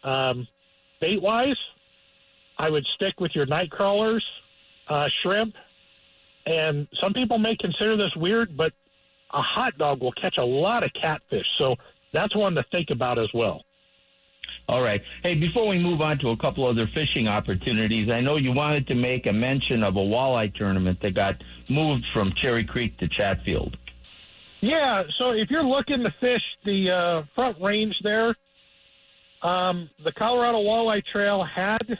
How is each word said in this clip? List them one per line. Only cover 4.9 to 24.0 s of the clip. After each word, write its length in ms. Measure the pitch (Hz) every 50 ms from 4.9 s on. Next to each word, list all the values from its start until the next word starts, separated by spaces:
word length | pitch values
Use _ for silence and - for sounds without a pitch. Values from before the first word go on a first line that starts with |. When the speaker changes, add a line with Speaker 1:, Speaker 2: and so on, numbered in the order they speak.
| 151 147 147 143
Speaker 1:
shrimp, 480 | 160 - - 180 196 208 226 220 - - - _ _ _ _ _ _ _ _ _ _ _ _ _ _ _ _
and 400 | - 165 160 156 160 151 143 147 - - -
some 120 | - 196 202
people 260 | 247 254 226 240 226
may 180 | 214 226 226
consider 400 | - - 190 151 - 202 214 220
this 180 | 214 202 175 -
weird, 420 | - 156 180 214 226 233 185 160
but 160 | 135 160 160 - _ _ _ _ _ _ _ _ _ _ _ -
a 100 | 143 143
hot 340 | - - - 247 254 -
dog 260 | 143 160 147 143 131 127
will 100 | 127 120
catch 260 | - - 185 - -
a 60 | 127
lot 400 | 123 127 139 160 196 233 240 -
of 80 | - -
catfish, 560 | - - 160 151 151 _ _ - 104 92 - - -
so 180 | 147 131 123 - - - - _ _ _ -
that's 240 | 156 185 208 -
one 180 | 208 208 196 175
to 80 | 147 123 _
think 200 | - 180 165 -
about 280 | 147 120 127 123 123 117
as 140 | 113 107 -
well. 300 | 117 117 101 - - - _ _ _ _ _ _ _ _ _ _ _ _ _ _ _ - - - - - -
Speaker 2:
All 140 | 117 127 127
right. 200 | 117 104 104 - - - - -
Hey, 120 | 175 175
before 320 | 151 160 170 160 247 226
we 120 | 214 196 180
move 220 | 175 175 175 151
on 180 | 156 156 151 139
to 100 | 139 123
a 80 | 113
couple 280 | 110 - 147 - - 135
other 220 | 123 120 113 113
fishing 400 | 107 - 156 156 139 - 151 117
opportunities, 840 | 107 101 104 101 - - 95 - 131 120 107 110 104 113 110 104 107
I 120 | 117 117
know 160 | 127 135 147
you 160 | 156 139 127 127
wanted 340 | 135 147 151 151 147 135 -
to 60 | 139
make 320 | 120 123 127 127 127 -
a 60 | 117 101
mention 500 | 107 117 127 135 135 120 - 127 117 110
of 140 | 98 92
a 40 | 98
walleye 540 | 95 101 107 120 131 135 127 120 110 104 -
tournament 460 | - 107 101 95 95 92 92 90 -
that 140 | - 104 92
got 280 | 101 101 98 98 - - - - - - -
moved 360 | 131 147 156 156 147 123 117 - -
from 200 | 113 101 95 90
Cherry 280 | - - 135 120 117 113
Creek 360 | - - 123 120 107 - -
to 100 | 90 82
Chatfield. 680 | - - 104 98 95 - - - 85 - - - - - - - - -